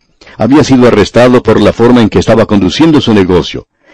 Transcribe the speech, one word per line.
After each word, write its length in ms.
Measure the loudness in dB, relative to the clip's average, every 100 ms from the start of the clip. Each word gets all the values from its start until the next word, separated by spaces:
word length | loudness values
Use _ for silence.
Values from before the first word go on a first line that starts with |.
| _ _ -18 -6
Había 260 | 0 0 2
sido 220 | 2 2
arrestado 540 | 0 0 0 2 2
por 200 | 0 0
la 100 | 0
forma 300 | 0 0 2
en 80 | 0
que 100 | -2
estaba 260 | 0 0 0
conduciendo 540 | -2 -2 0 0 0
su 140 | 0
negocio. 540 | 0 0 -2 -4 -10 -18 _ _